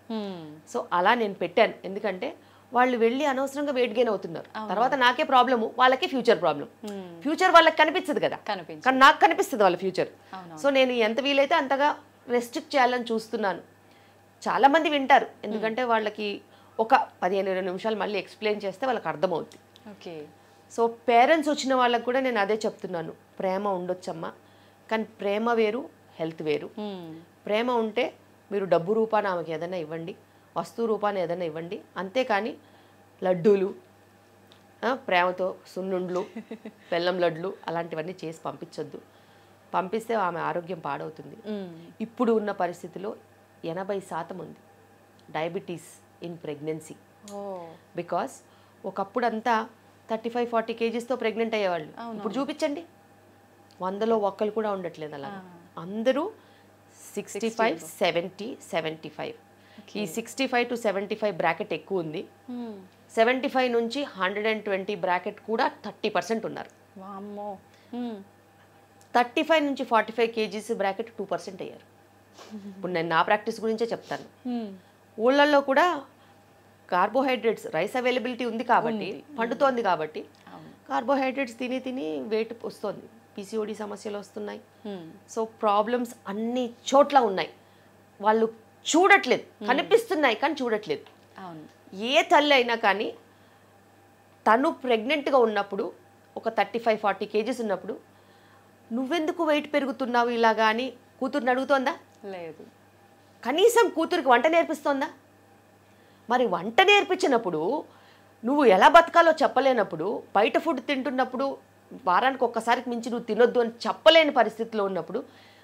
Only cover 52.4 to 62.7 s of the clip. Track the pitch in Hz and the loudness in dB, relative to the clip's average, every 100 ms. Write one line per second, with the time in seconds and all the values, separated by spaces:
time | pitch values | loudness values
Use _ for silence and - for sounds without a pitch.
52.4 | 277 302 311 294 339 - - - _ _ | -6 -4 -4 -4 -12 -20 -20 -20 _ _
53.4 | _ _ _ - 180 202 220 226 202 190 | _ _ _ -8 -6 -2 0 2 0 -2
54.4 | 214 214 214 196 175 160 151 147 139 196 | -2 -2 -4 -4 -6 -10 -12 -12 -12 -14
55.4 | 185 - - - 170 214 233 262 370 - | -16 -20 -18 -14 -10 -2 0 0 -2 -8
56.4 | - - - _ _ - - - - 202 | -20 -20 -20 _ _ -20 -14 -12 -10 -6
57.4 | 226 226 226 165 160 - 180 165 175 - | -4 0 0 -2 -8 -2 0 0 -4 -8
58.4 | 214 - - 170 160 160 156 - 147 - | -12 -14 -6 -4 -4 -6 -12 -12 -12 -12
59.4 | - _ - - - 202 208 226 226 - | -20 _ -20 -20 -12 -8 -6 -6 -8 -4
60.4 | 262 247 240 233 226 190 196 214 208 170 | -2 0 -2 -2 -2 -2 -4 -4 -4 0
61.4 | 175 170 208 160 - 190 160 151 - - | 0 -2 -4 -8 -6 -6 -4 -8 -12 -16
62.4 | - 247 233 | -14 -12 -12